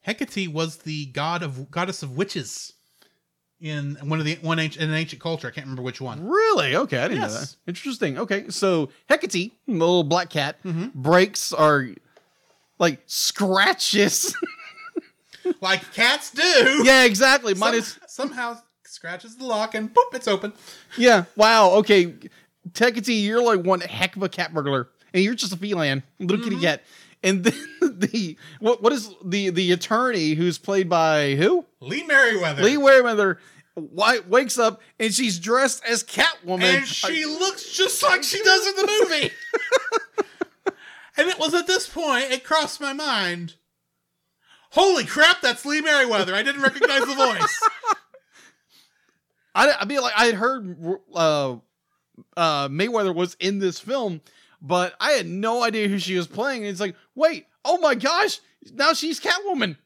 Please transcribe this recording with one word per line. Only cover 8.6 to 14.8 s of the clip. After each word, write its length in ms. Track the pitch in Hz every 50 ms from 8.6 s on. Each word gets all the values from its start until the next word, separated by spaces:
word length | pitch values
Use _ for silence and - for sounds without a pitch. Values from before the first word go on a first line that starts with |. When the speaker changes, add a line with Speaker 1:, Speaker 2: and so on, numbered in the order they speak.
| 202 190 180 165 147 131 _ _ _ -
Speaker 2:
Hecate, 420 | 285 311 - 233 - 180 180 233 _ _ _
the 60 | -
little 320 | 226 165 165 175 180 180 160
black 260 | 139 160 180 180 170
cat, 320 | - 151 139 143 - _ -
Speaker 1:
Mm-hmm. 260 | 185 165 165 180 254 -
Speaker 2:
breaks 580 | 135 127 151 170 180 190 196 202 - - -
or, 360 | - - 156 151 147 143 131 117 - - _ _ _ _ _ _ _ _ _ _ _ _ _ _ _ _
like, 220 | 170 170 139 - _
scratches. 1300 | _ - - - - - - 202 190 190 190 202 381 370 - - - - 196 202 208 - - - 392 - -
<laughs> 60 | - - - - - - - 1077